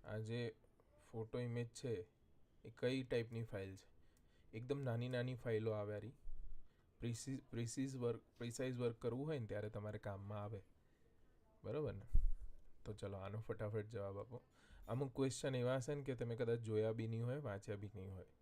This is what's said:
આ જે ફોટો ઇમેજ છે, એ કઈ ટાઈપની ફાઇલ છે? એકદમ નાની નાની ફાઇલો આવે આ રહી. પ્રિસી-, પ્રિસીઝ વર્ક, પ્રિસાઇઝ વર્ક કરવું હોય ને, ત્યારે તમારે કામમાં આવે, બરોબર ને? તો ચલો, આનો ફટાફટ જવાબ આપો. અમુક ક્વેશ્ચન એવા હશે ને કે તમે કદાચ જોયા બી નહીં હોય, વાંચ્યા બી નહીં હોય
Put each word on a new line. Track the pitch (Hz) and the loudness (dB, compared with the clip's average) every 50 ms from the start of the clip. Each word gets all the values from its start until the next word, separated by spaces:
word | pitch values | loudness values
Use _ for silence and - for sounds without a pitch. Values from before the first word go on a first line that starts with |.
| - | -6
આ | 113 107 110 | -4 -4 -4
જે | 110 107 117 120 120 113 - - - - - - - - - - - - | -2 -2 -2 -2 -2 -4 -4 -8 -20 -20 -20 -20 -20 -20 -20 -20 -20 -10
ફોટો | - - 110 - - 123 | -6 -6 -6 -2 -2 -2
ઇમેજ | 123 120 117 120 120 | -2 0 0 0 -2
છે, | 117 - - - 131 113 92 - - - _ - - - - - - - - - | -2 -4 -6 -2 -2 -2 -2 -2 -8 -14 _ -20 -20 -20 -20 -20 -20 -20 -16 -16
એ | 117 - | -16 -4
કઈ | - - 123 131 135 | 0 2 2 2 2
ટાઈપની | 131 - 131 120 117 113 117 113 | 0 2 2 2 2 2 -2 -4
ફાઇલ | 113 - 110 98 95 95 95 | -4 -2 -4 -6 -4 -6 -8
છે? | 98 - - - - - - - - - - - - - - | -12 -14 -20 -20 -20 -20 -20 -20 -20 -20 -20 -20 -20 -20 -10
એકદમ | - 113 120 127 139 143 | -8 -8 -2 -2 -2 0
નાની | 139 127 117 117 120 127 | 2 2 2 2 2 2
નાની | 127 120 123 127 127 | 2 0 0 0 -2
ફાઇલો | 120 - 127 113 107 110 110 | -2 0 2 2 4 4 2
આવે | 107 107 104 104 104 | 2 2 0 -2 -2
આ | 104 | -4
રહી. | 98 113 - - - - - - - - - - - - - - - - - - | -4 -8 -12 -6 -2 0 0 2 2 0 0 -2 -2 -6 -14 -20 -20 -20 -10 -4
પ્રિસી-, | - 117 117 - - 135 135 127 - - | -2 -2 -2 -2 -2 -4 -4 -4 -4 -4
પ્રિસીઝ | - 117 117 117 - 143 135 139 131 | -2 -2 -2 0 0 0 0 0 0
વર્ક, | 127 120 117 113 - - - - - | 2 2 2 2 0 -4 -16 -10 -6
પ્રિસાઇઝ | 120 123 117 - 131 127 127 | -4 -4 0 0 0 0 2
વર્ક | 120 123 117 113 - | 2 2 0 0 2
કરવું | - 120 113 127 143 | 0 0 0 0 0
હોય | 156 160 135 | 0 0 0
ને, | 113 | 0
ત્યારે | 104 101 104 104 107 | -2 -2 -2 -2 -2
તમારે | - 113 104 107 104 107 | -4 -4 -4 -4 -4 -4
કામમાં | - 107 98 98 98 101 107 104 104 | -4 -4 -4 -4 -4 -4 -4 -4 -4
આવે, | 107 113 98 - - - - - - - _ - - - - - - - - - - - - | -4 -6 -6 -10 -12 -20 -20 -20 -20 -20 _ -20 -20 -20 -20 -20 -20 -20 -20 -20 -20 -20 -10
બરોબર | - 101 110 147 151 113 | -4 -2 -2 0 0 -2
ને? | 98 98 98 - - - - - - - - - - - - - - - - | -2 -4 -2 8 8 10 10 10 6 4 2 -6 -6 -8 -10 -14 -14 -10 -8
તો | - | -8
ચલો, | 107 - - 98 101 | -6 -6 -4 -4 -4
આનો | 95 95 98 101 113 | -4 -4 -4 -4 -4
ફટાફટ | 113 - 110 101 110 104 107 110 104 | -4 -4 -2 -2 -2 0 0 -2 -4
જવાબ | 110 117 104 101 98 98 101 | -2 -4 -4 -4 -2 -4 -6
આપો. | 104 117 - 123 - - - - - - - - - - | -6 -6 -10 -12 -14 -16 -20 -20 -20 -20 -18 -14 -6 -4
અમુક | 117 131 143 131 - | -2 0 -2 -2 0
ક્વેશ્ચન | - 135 135 123 - - 139 131 | 0 0 2 0 0 -2 0 2
એવા | 127 120 123 131 | 2 4 4 2
હશે | 135 120 - 147 | 2 2 0 -2
ને | 143 | -2
કે | 135 139 127 | 0 -2 -2
તમે | 120 123 117 117 | -2 0 -2 0
કદાચ | 110 120 113 117 117 | 2 4 4 4 4
જોયા | 113 113 110 107 110 110 | 2 2 4 6 6 6
બી | 113 113 113 113 | 4 2 0 0
નહીં | 113 113 117 | 2 2 2
હોય, | 120 127 147 | 2 0 0
વાંચ્યા | 147 117 98 101 - - 104 | 0 -2 -2 -2 -2 -4 -4
બી | 98 104 101 - | -4 -4 -6 -6
નહીં | 98 92 98 92 | -8 -8 -8 -8
હોય | 92 87 - - - | -8 -10 -14 -18 -20